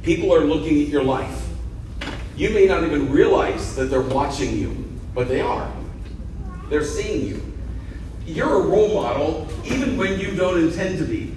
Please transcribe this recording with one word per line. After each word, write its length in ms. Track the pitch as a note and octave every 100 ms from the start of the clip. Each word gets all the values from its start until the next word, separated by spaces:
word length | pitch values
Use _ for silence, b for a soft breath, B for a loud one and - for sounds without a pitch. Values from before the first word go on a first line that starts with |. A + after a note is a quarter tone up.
People 300 | - D#3+ F#3
are 120 | E3
looking 360 | D3 D#3 D#3 D3
at 60 | -
your 160 | D3
life. 460 | C3 C3 - - - - - - - - - - - -
You 140 | G3+
may 160 | G#3+ F#3+
not 180 | E3
even 260 | D#3+ D3 C3+
realize 640 | C#3 - - - - -
that 120 | C3 C3
they're 140 | B2+
watching 560 | B2+ C3+ - - F#3+ A2+
you, 320 | - - - - -
but 140 | B2 A#2+
they 140 | C3
are. 320 | - - - - - - - - - - - - -
They're 160 | D3+
seeing 420 | - - - E4 -
you. 160 | - - - - B B B B - -
You're 360 | - D4 G4
a 0 |
role 320 | - - -
model 540 | - - C#4 - - - -
even 320 | - C4 B3 F#3
when 240 | F#3+ G3
you 160 | - -
don't 260 | F3+ F3
intend 360 | D#3+ F#3+ F#3 F#3
to 60 |
be. 300 | C3+ A2 -